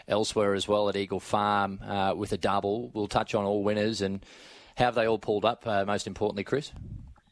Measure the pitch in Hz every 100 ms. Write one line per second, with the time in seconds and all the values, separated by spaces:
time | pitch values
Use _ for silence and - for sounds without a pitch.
0 | - 104 110 113 101 98 92 104 101 98
1 | 98 95 - 107 104 104 98 98 104 101
2 | 95 87 104 98 98 98 101 110 120 110
3 | 104 117 110 110 101 104 104 107 107 101
4 | 95 98 - - - - - - 123 113
5 | 113 110 - 104 104 120 117 101 98 104
6 | 104 92 107 101 - 135 - - - -
7 | - - _